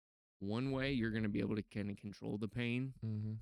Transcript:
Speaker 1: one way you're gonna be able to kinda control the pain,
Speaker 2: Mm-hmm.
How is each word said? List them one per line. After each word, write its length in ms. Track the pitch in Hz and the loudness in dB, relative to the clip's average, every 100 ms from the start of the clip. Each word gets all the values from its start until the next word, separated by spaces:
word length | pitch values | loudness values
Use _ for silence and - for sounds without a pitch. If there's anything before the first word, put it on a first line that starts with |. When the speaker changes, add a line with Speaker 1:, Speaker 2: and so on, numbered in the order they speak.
| _ _ _ - | _ _ _ -8
Speaker 1:
one 320 | 98 110 135 | -2 0 2
way 220 | 135 135 | 2 2
you're 180 | 143 113 | 2 2
gonna 180 | 107 107 | 2 2
be 120 | 104 | 2
able 160 | 107 107 | 2 0
to 60 | |
kinda 320 | - 107 101 101 | -2 -2 -2 -4
control 420 | 104 98 110 107 | -8 -8 -4 -2
the 100 | 107 | -2
pain, 460 | 120 120 123 135 131 | -2 0 0 -2 -4
Speaker 2:
Mm-hmm. 280 | 113 107 107 110 | -2 0 -2 -4